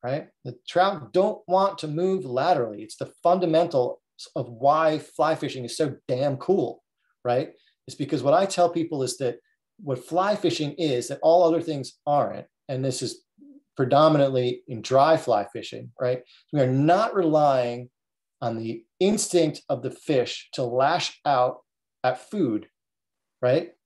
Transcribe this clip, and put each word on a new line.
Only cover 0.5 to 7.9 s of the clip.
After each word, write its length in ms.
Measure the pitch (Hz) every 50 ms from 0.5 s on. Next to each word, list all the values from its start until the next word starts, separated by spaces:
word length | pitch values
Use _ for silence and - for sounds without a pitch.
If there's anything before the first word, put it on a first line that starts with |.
| 123 - _ -
trout 440 | - 170 180 190 151 151 139 - _
don't 280 | 180 190 214 214 - -
want 320 | - 175 185 196 196 190 -
to 100 | - 156
move 360 | 147 156 180 190 190 190 -
laterally. 580 | 135 123 127 139 170 185 151 120 107 107 104 107
It's 140 | 110 -
the 160 | - - - - _ _
fundamental 800 | 170 175 190 180 170 156 160 175 170 - 139 123 - - - _ _ _ _ - - _
of 140 | - 123 123
why 500 | 120 113 123 139 147 156 160 156 156 151
fly 380 | - - _ - 156 151 160
fishing 280 | 156 - 139 - 135 123
is 120 | 120 -
so 180 | - 160 143 127 - _ -
damn 280 | 131 123 139 147 135 131
cool, 440 | - - 185 202 - 117 - - _ _ _ _ _ _ _ _ _
right? 280 | 123 120 127 151 - - _ _ _ _ _ _
It's 100 | -